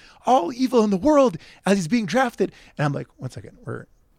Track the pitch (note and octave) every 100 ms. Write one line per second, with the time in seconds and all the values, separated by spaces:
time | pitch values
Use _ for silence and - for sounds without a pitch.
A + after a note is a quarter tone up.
0 | - _ - B3+ E4+ A#3+ B3+ B3 G#3+ F#3+
1 | B3 D4 C4 D#3+ - - - G3+ D#3 A#3+
2 | G3 A3+ B3+ - F#3+ - - - D3 C#3+
3 | - _ B2+ - - - - A#2+ - _
4 | _